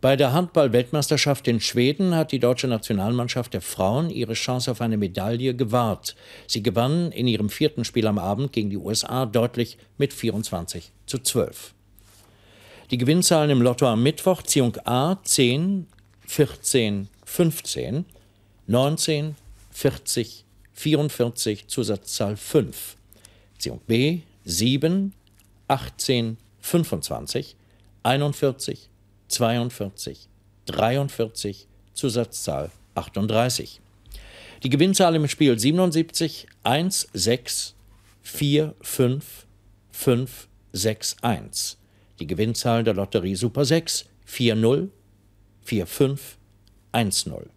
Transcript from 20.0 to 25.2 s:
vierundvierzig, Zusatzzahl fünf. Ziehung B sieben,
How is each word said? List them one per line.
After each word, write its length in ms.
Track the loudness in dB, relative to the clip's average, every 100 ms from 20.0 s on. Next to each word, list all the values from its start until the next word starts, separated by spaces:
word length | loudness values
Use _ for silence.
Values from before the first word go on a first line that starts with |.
| -6 -4 -4 -10 _ _ -20
vierundvierzig, 920 | -6 0 2 0 0 -2 0 -4 -4 -6
Zusatzzahl 680 | -4 -2 -4 -4 -4 -4 -4
fünf. 600 | 0 2 2 -6 -14 -18 _ -20 -20 _ _ _
Ziehung 220 | -8 -8 0
B 340 | 2 2 0 -8 _
sieben, 680 | -8 0 2 2 2 0 -2 -6